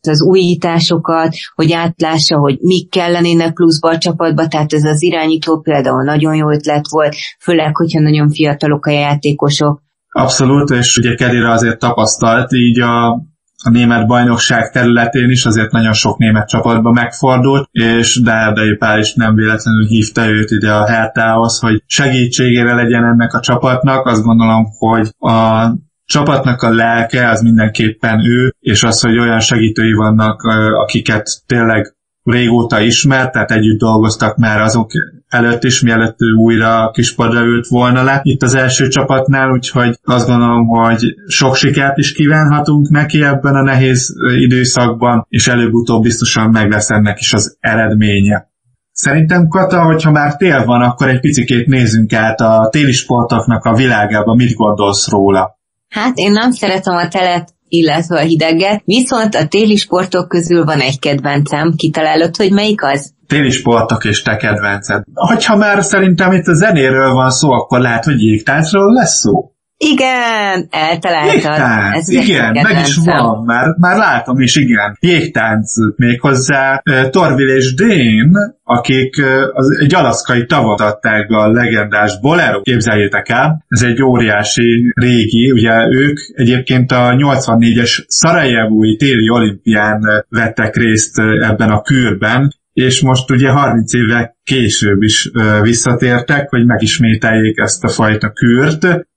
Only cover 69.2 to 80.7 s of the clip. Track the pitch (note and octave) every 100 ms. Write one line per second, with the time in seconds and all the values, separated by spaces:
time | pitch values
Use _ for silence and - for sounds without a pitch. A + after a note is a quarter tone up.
69.2 | A2+ D#2+ - _ _ _ D4+ D4+ C4 B3+
70.2 | A#3 A3 G3+ F#3 E3 D#3+ D#3 E3+ F3+ E3+
71.2 | D3 - D3+ D3+ B2 A2 G2+ G2+ E3 B3
72.2 | G#3 D3+ A2+ A2+ D3 E3+ C#3+ D#3 E3 D3+
73.2 | A#2 A2 A#2 A#2+ D#3 E3 F3 G3+ G3+ B2
74.2 | - B2+ B2 D#3 C3+ A2 G#2 G#2 F3 E3+
75.2 | E3 - A2 G#2+ G#2+ A2+ A2 - B2 A#2+
76.2 | C#3+ C3 B2+ C#3 C3+ C3+ - C3 C3 F#3
77.2 | D#3+ C3+ C3+ C3+ C3 B2+ A3 F#3+ A#2+ G#2+
78.2 | C3 G3 G#3 - - A#2+ - C3 C3 -
79.2 | C3+ C3+ C3+ - C3+ C3 C#3+ F3+ C3+ -
80.2 | - A#2+ A#2+ D3+ A2